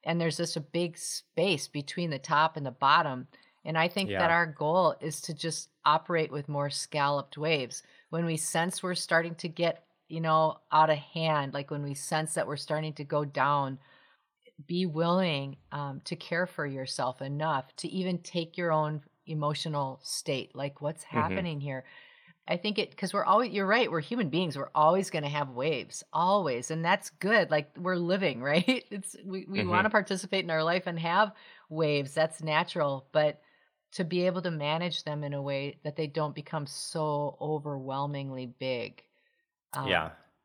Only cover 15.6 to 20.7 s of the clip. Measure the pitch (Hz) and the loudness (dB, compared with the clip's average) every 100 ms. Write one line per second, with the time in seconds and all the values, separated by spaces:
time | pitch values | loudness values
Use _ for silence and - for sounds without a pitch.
15.6 | _ 147 143 135 - 165 - 170 180 - | _ -8 -6 -8 -8 -10 -4 -2 -2 -4
16.6 | 147 135 127 - 127 127 135 143 156 143 | -6 -4 -6 -4 -4 -4 -6 -2 0 0
17.6 | 131 - 170 185 185 175 - 175 165 - | -2 -10 -6 -4 -2 -4 -4 -6 -6 -4
18.6 | 170 156 151 151 - _ - 156 147 151 | 0 2 2 -2 -10 _ -8 -2 -2 -2
19.6 | 165 147 135 131 - - - 131 - 131 | -2 -2 -4 -6 -8 -8 -2 -4 -4 -8
20.6 | 139 | -8